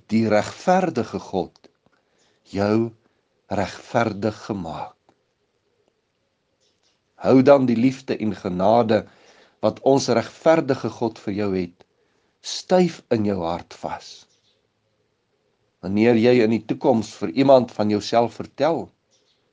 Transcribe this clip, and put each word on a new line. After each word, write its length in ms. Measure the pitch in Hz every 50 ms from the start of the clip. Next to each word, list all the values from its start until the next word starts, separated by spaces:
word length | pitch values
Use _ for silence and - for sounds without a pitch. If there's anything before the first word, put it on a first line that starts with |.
| _
die 180 | - 107 113 113
regverdige 920 | 107 107 104 101 - - - - 185 180 190 185 165 127 123 113 - - 87
God 480 | - - - 92 76 64 _ _ _ _ _ _ _ _ _ _ _ _ _ _ _ _ _ _ _
jou 460 | _ - 98 101 104 107 113 117 117 110 _ _ _ _ _ _ _ _ _ _ _
regverdig 920 | 98 101 95 - - - - - - 117 117 110 95 101 110 110 104 - -
gemaak. 500 | - 107 95 85 80 78 73 - - - _ _ _ _ _ _ _ _ _ _ _ _ _ _ _ _ _ _ _ _ _ _ _ _ _ _ _ _ _ _ _ _ _ _ _ _ _ _ _ _ _ _ _ _ _
Hou 200 | - - 127 131
dan 260 | 127 143 143 139 131
die 80 | 120 117
liefde 400 | 110 123 135 131 - - - 113
en 200 | - 107 107 92
genade 640 | - - 98 90 90 95 104 117 120 123 110 110 101 - - _ _ _ _ _ _ _ _ _ _ -
wat 180 | 110 107 - -
ons 240 | 135 135 131 131
regverdige 840 | 131 117 113 110 - - - - 165 160 165 139 131 131 - - 110 - -
God 200 | 120 113 113 -
vir 160 | - 107 95 104
jou 100 | 104 101 95
het, 280 | 92 90 87 - _ _ _ _ _ _ _ _ _ _ _ _ _ -
styf 580 | - - - - - 185 185 180 165 - - - _
in 160 | 123 110 104
jou 140 | 104 98 92 85
hart 320 | 82 87 82 - - -
vas. 500 | - - 78 71 - - - - - - _ _ _ _ _ _ _ _ _ _ _ _ _ _ _ _ _ _ _ _ _ _ _ _ _ _ _ _ _ _ _ -
Wanneer 340 | 92 98 104 110 120 120
jy 220 | 110 110 123 123 123
in 120 | 110 110 113
die 80 | 110 113
toekoms 480 | - 139 131 - 147 123 113 101 - - -
vir 140 | 104 87 82
iemand 340 | 131 135 139 135 127 117 -
van 200 | - - 107 104 104
jouself 460 | 101 - - 117 117 120 113 - -
vertel, 480 | - - _ - 135 160 165 123 95 - _ _ _ _ _ _ _ _ _ _ _ _